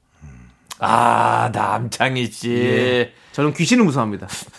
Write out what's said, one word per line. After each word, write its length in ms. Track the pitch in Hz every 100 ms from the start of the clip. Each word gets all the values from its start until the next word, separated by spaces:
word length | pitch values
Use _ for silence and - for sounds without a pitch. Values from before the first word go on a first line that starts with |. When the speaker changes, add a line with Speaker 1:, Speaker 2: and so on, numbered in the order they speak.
| _ _ 73 62 - _ _ -
Speaker 1:
아, 720 | 117 113 120 117 117 117 117
남창희 760 | 110 104 107 120 - 127 127 120
씨. 200 | 110 117
Speaker 2:
예. 600 | 120 123 127 127 123 117 - -
저는 200 | - 147
귀신을 300 | 143 160 247
무서워합니다. 440 | 202 135 110 98 95 - -